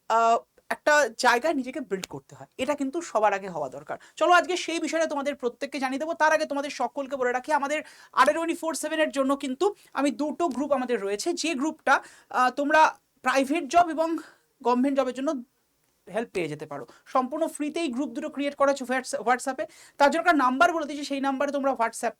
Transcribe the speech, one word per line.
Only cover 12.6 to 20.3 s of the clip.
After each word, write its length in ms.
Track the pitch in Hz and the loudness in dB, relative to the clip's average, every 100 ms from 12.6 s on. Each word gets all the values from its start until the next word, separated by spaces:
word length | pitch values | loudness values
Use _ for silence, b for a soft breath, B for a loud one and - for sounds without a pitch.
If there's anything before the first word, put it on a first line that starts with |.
| 285 311 311 - _ _ | 2 6 6 2 _ _
প্রাইভেট 460 | 254 262 269 320 277 | -2 0 0 -2 2
জব 220 | 339 349 | 4 4
এবং 280 | 311 330 320 B B _ _ | 2 -2 -2 B B _ _
গভর্নমেন্ট 360 | 233 247 277 269 | -2 2 2 0
জবের 140 | 254 | -2
জন্য 300 | 247 277 277 233 _ _ _ _ _ - | -2 -4 -4 -8 _ _ _ _ _ -10
হেল্প 160 | 185 233 | -6 -6
পেয়ে 180 | 202 160 | -4 -6
যেতে 180 | 147 151 | -6 -10
পারো। 200 | 143 - B - | -12 -14 B -4
সম্পূর্ণ 420 | 269 254 311 320 | -2 0 -2 -4
ফ্রিতে 320 | - 294 311 | -4 -6 -4
এই 80 | 330 | -4
গ্রুপ 220 | 240 285 | -4 -6
দুটো 200 | 233 302 | -6 -8
ক্রিয়েট 260 | 302 285 285 | -6 -6 0
করা 160 | 277 | 2
হচ্ছে 140 | 277 247 | 0 -2
হোয়াটস-, 320 | 254 254 - | -4 -4 -4
WhatsApp-এ। 480 | 208 247 - 262 311 B B - | 0 0 -2 -6 -8 B B 4
তার 140 | 285 | 4
জন্য 100 | 320 | 6
একটা 120 | 339 | 4